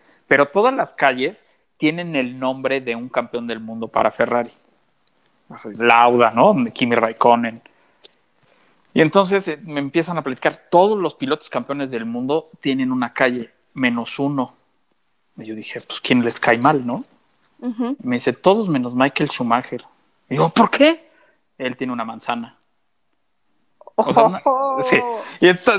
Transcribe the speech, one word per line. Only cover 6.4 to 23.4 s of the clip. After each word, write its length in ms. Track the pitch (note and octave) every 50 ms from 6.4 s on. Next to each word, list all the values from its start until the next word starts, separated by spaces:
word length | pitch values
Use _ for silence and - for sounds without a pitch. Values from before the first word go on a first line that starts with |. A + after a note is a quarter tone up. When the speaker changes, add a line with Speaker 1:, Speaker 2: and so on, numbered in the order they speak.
| C#3+ G3+ G#3+ D3 A#2+ A2+ -
Speaker 1:
Kimi 220 | - C3+ A#2+ A#2+
Raikkonen. 680 | A2+ A2 A2+ A2+ - - B2 A#2 A#2+ A#2 A#2 A2 A#2 _ _ _ _ _ _ _ _ - - - _ _ _ _ _ _ _ _ _ _ _ _ _ _ _ _
Y 60 | -
entonces, 460 | D#3+ D#3 - G3 G3 F3+ G3 G3 F#3+ F3
eh, 100 | D#3 D3 -
me 180 | E3 D3+ C#3+
empiezan 380 | C#3+ C#3 - E3+ D#3+ D#3+ F3 D#3+
a 40 | D3
platicar, 400 | C#3+ B2+ - - D#3 D3 - _ _
todos 280 | - E3+ F#3 G#3 A3 G3+
los 160 | F3+ D3+ -
pilotos 340 | _ - C3 D3 D#3 - -
campeones 420 | - C3 A#2+ - C#3+ C#3+ C#3 C3
del 140 | C3 A2+ A2
mundo 420 | A2+ A#2 A#2+ B2+ C3 C#3+ D#3+ D#3 _ - _
tienen 320 | - D3 C3 C3 C3 B2+ B2+
una 200 | B2+ B2 A#2 -
calle, 380 | - C#3 B2+ B2 B2 A2+ - _ _ _ _ _
menos 440 | C#3 C3 B2 A#2+ A#2+ A2+ - - -
uno. 360 | C#3 C#3+ D3 C#3 B2+ - - _ _ _ _ _ _ _ _ _ _ _ _ _ _ _ _
Y 80 | - G#2+
yo 100 | G#2+ A2
dije, 260 | A2 G2+ - - A#2+ -
pues, 140 | - - -
¿quién 240 | - - B2+ B2 A#2
les 140 | A#2 A2+ -
cae 180 | - - A#2 A#2
mal, 260 | A#2+ C#3+ D#3 C#3+ B2
no? 180 | A#2+ A#2+ G3 C#4 - _ _ _ _ _ _ _ _ _ _
Speaker 2:
Ujú. 360 | - B3 A3+ A3 B3+ A#3 C#4 - -
Speaker 1:
Me 140 | - -
dice, 160 | A#2+ - C#3 A#2
todos 360 | - - F3+ G3 A3+ A3 F#3
menos 260 | D#3 C3 B2 B2 B2
Michael 360 | B2 C3 C#3+ - - D#3 C#3+
Schumacher. 520 | - - B2+ A#2 A#2 B2 B2 - - A#2+ - _ _ _ _ _ _ _ _ _
Y 60 | B2+
digo, 140 | C#3+ D#3+ E3
¿por 200 | - - A3+ G3
qué? 380 | - - C#4 D4+ E4 D#4+ - _ _ _ _ _ _ _ _ _ _
Él 200 | _ C3+ B2+ A#2+
tiene 160 | - C3+ B2+ B2
una 120 | A#2+ A2+
manzana. 540 | A2 A2+ A2 - - A#2+ A#2+ A#2 A#2+ _ _ _ _ _ _ _ _ _ _ _ _ _ _ _ _ _ _